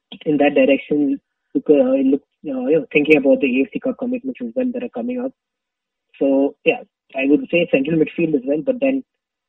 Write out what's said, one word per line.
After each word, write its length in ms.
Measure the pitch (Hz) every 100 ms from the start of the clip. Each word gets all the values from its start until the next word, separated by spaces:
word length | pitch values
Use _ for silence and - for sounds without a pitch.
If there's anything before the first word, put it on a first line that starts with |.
| - - -
in 120 | 147
that 160 | 147
direction 680 | 143 - - - 147 143 - _ _ _
because, 240 | 285 - 285
uh, 300 | 254 269 262
look, 120 | -
uh, 460 | _ _ - - 254
you 120 | 160
know, 60 | -
thinking 260 | 247 294 302
about 220 | 269 -
the 220 | 139 127
A 20 |
F 60 | -
C 80 | -
Cup 180 | 262 -
commitments 440 | 247 254 262 247
as 80 | 240
well 160 | 254 254
that 100 | 240
are 60 | 240
coming 320 | 247 240 247
up. 80 | 262 - _ _ _ _ _ _ _ -
So, 360 | 143 277 277 - -
yeah, 180 | - - _ _ 135
I 100 | 139
would 200 | 147 131
say 180 | 170 165
central 260 | 143 139 165
midfield 380 | 147 - 165 143
as 60 | 127
well, 160 | 156 135
but 160 | 123
then, 220 | 135 269 - _ _ _